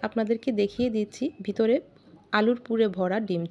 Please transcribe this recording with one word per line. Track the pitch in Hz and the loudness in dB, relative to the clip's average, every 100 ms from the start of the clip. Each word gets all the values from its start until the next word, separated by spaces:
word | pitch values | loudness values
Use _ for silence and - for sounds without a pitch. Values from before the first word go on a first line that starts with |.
আপনাদেরকে | 214 226 214 226 - | -2 -2 0 0 0
দেখিয়ে | 208 202 - 247 | 0 0 0 -2
দিচ্ছি | 220 208 - 269 - | 0 -4 -4 -6 -4
ভিতরে | 196 202 220 262 - - - - - | -6 0 2 2 -2 -16 -20 -20 -2
আলুর | 208 220 240 | 2 2 2
পুরে | - 226 220 | 0 2 2
ভরা | 185 180 202 | 2 0 0
ডিম | 208 175 170 | -2 -2 -4